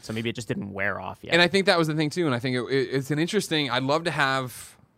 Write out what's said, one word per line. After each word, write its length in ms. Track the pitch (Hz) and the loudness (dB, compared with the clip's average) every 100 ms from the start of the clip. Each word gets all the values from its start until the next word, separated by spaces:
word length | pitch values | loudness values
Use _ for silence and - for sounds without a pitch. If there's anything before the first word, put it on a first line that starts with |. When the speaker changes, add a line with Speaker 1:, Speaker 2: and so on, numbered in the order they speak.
Speaker 1:
So 100 | - | -8
maybe 160 | 113 113 | -4 -4
it 60 | |
just 140 | 110 - | -4 -4
didn't 240 | 104 101 | -6 -6
wear 260 | 98 101 95 | -4 -2 -2
off 200 | 95 95 | -6 -10
yet. 120 | - | -4
Speaker 2:
And 60 | 170 | 2
I 60 | 175 | 2
think 200 | 190 190 | 4 4
that 120 | 175 | 4
was 80 | 156 | 4
the 80 | |
thing 160 | 156 151 | 2 -2
too. 160 | 180 165 | 0 0
And 80 | |
I 60 | 120 | 0
think 160 | 131 127 | 0 -2
it, 60 | |
it, 240 | 104 135 110 | 0 0 2
it's 220 | 131 135 | 0 0
an 80 | 147 | 0
interesting, 500 | 170 208 - 156 143 | 0 0 0 0 0
I'd 140 | 123 | 0
love 180 | 131 156 | 2 2
to 60 | 170 | 0
have, 640 | 151 135 135 127 - - - _ | 2 2 2 -2 -8 -16 -20 _